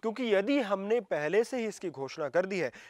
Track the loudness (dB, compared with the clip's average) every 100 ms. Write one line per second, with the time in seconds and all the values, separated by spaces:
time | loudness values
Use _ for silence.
0 | -2 -2 2 4 4 2 2 -2 0 0
1 | 0 -2 2 2 2 -2 -4 -6 -8 -6
2 | -10 -6 0 0 0 -2 -4 -6